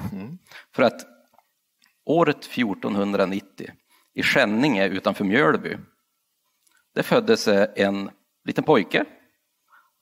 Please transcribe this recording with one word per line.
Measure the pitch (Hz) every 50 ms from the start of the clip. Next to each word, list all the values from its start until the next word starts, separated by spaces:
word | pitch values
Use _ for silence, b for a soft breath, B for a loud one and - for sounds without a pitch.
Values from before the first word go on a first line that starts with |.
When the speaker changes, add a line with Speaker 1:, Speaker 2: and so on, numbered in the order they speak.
| - -
Speaker 1:
Mm. | - 95 98 127 170 185 B B B B B B B
Speaker 2:
För | - 131
att | 110 - - - - _ _ _ _ _ _ _ _ _ _ _ _ _ _ _ _ _ _ -
året | - 147 170 165 147 143 - -
fjortonhundranittio | - - 127 123 101 92 - - 117 107 101 101 101 101 98 98 90 95 101 - _ _ - 87 - - _ _ _ _ _ _ _ -
i | - -
Skänninge | - - 151 123 101 104 113 139 156 113 95 98
utanför | 92 95 92 - - - - 104
Mjölby, | 92 104 135 156 156 127 95 - 82 85 - - _ _ _ _ _ _ _ _ _ _ _ _ _ _ _ _ _ _ _ _ _ -
det | - 175
föddes, | - 170 123 110 110 113 107 -
eh, | 113 101 98 101 - -
en | - 101 98 101 98 98 - - _ _ _ _ _ -
liten | - - - 135
pojke | 151 151 110 92 - - - 294 - - _ _ _ _ _ _ _ _ _ _ b b b b b b _